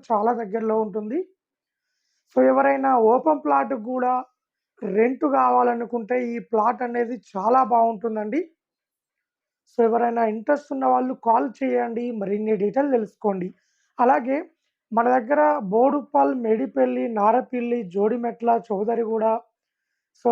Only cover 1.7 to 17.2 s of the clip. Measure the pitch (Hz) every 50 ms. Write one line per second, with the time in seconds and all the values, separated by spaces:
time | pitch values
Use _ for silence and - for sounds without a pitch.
1.7 | _ _ _ _ _ _ _ _ _ _ _ _ - 254 262 262 262 269 277 277
2.7 | 277 269 269 269 262 240 220 220 240 247 247 320 302 285 302 294 285 269 269 220
3.7 | 262 226 208 247 254 254 247 247 254 254 262 _ _ _ _ _ _ _ _ _
4.7 | _ - 214 190 185 214 233 247 269 262 311 277 269 262 254 247 247 247 247 240
5.7 | 240 233 240 - 240 240 214 196 247 254 247 233 233 233 180 - 226 220 208 240
6.7 | 233 214 247 240 240 240 240 220 254 208 _ _ - 190 190 226 247 262 254 208
7.7 | 240 226 226 226 226 185 233 226 220 214 208 214 233 320 - - _ _ _ _
8.7 | _ _ _ _ _ _ _ _ _ _ _ _ _ _ _ _ _ _ _ _
9.7 | - - 233 220 226 233 240 233 233 233 233 214 214 226 214 294 294 285 - -
10.7 | 285 269 262 254 254 254 254 254 254 - - 233 226 247 285 262 - - 269 254
11.7 | 247 240 240 233 233 240 240 247 240 214 196 185 202 208 214 214 220 180 202 208
12.7 | - 269 285 285 262 233 208 196 _ _ - 208 196 185 180 190 - _ _ _
13.7 | _ _ _ _ - - 240 247 285 302 226 254 269 302 359 - _ _ _ _
14.7 | _ _ _ - 214 226 233 247 254 262 220 240 294 302 302 302 294 285 208 180
15.7 | 202 226 254 277 294 294 226 - - 277 269 285 269 254 233 220 220 220 269 -
16.7 | - 269 254 254 247 247 254 240 226 208